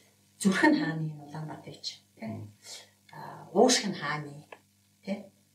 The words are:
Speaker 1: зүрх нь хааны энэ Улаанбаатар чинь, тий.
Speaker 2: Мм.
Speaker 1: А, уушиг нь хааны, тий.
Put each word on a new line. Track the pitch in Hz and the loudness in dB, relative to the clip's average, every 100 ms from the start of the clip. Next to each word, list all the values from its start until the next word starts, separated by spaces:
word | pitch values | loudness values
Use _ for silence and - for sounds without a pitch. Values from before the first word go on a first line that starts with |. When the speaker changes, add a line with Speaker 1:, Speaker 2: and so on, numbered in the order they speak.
| _ _ _ - | _ _ _ -2
Speaker 1:
зүрх | 196 - 311 | 0 4 6
нь | 302 | 4
хааны | 156 160 156 | 2 -2 -6
энэ | - | -8
Улаанбаатар | - 156 156 156 - - | -14 -12 -12 -12 -16 -14
чинь, | - - _ - | -14 -16 _ -14
тий. | 110 | -10
Speaker 2:
Мм. | 107 104 - - - - _ _ - | -10 -12 -18 -18 -18 -20 _ _ -18
Speaker 1:
А, | - - - 180 | -16 -16 0 6
уушиг | 247 - 202 | 8 6 2
нь | 165 | -4
хааны, | 147 151 143 143 - - _ _ _ _ - | -4 -6 -8 -14 -18 -20 _ _ _ _ -8
тий. | 208 - _ _ | -8 -8 _ _